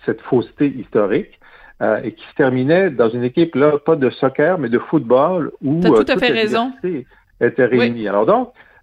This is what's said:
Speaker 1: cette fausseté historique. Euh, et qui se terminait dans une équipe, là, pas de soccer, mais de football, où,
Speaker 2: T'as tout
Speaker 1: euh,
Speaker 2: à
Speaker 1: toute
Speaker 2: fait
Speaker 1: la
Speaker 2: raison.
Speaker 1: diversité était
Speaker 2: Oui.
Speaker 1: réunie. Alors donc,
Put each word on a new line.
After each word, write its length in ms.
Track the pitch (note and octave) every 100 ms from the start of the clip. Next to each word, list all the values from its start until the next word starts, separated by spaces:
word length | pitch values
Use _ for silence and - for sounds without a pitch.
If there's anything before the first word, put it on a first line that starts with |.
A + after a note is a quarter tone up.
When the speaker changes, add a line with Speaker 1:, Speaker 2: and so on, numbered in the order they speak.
Speaker 1:
cette 160 | - A2
fausseté 480 | - B2+ A2 - C#3+
historique. 720 | C3 F#2+ A2+ G2+ B2+ - _ _ - - -
Euh, 180 | A2 G#2+
et 100 | A#2
qui 120 | - -
se 40 | -
terminait 520 | C#3 B2+ C3 E3+ F#3+
dans 220 | A#2+ A2+
une 120 | A#2+
équipe, 320 | B2 E3+ E3
là, 180 | B2+ D3 C#3+
pas 200 | - D#3+
de 120 | B2+
soccer, 480 | - C3+ - D3+ F3+
mais 120 | B2
de 80 | A#2
football, 720 | - E3 A#2 B2+ D3+ F#3 C#3+ -
où, 160 | C#3+ D#3+
Speaker 2:
T'as 60 | F3
tout 40 | D#3
Speaker 1:
euh, 40 |
Speaker 2:
à 40 |
Speaker 1:
toute 160 | - B3
Speaker 2:
fait 100 | B3
Speaker 1:
la 100 | A3+
Speaker 2:
raison. 320 | G#3+ A3+ B3 B3+
Speaker 1:
diversité 240 | F3+ D#3 - _ _ _
était 300 | B2 - B2
Speaker 2:
Oui. 80 | B2
Speaker 1:
réunie. 280 | A#2 A#2+ G#2
Alors 160 | G2+
donc, 280 | A2 A3+ B3 - _ _